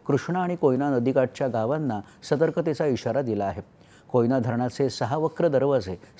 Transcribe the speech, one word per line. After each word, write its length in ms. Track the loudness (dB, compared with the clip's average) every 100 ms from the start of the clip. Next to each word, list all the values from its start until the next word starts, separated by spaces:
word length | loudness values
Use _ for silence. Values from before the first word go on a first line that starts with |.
| -2
कृष्णा 320 | 0 0 -2
आणि 160 | -2 2
कोयना 340 | 2 2 2
नदीकाठच्या 580 | 2 2 2 0 0 -2
गावांना 520 | 0 -2 -2 -2 -4 -8 -18
सतर्कतेचा 600 | -4 0 0 0 -2 0 0
इशारा 360 | 0 -2 -2
दिला 240 | -2 -2 -2
आहे. 340 | -6 -12 -20 -20 -20 -2
कोयना 280 | 2 2 2
धरणाचे 500 | 0 -2 -2 -2 -2
सहा 280 | -2 -4 -2
वक्र 300 | -2 0 0
दरवाजे 480 | 2 2 2 -2 -8 -12 -8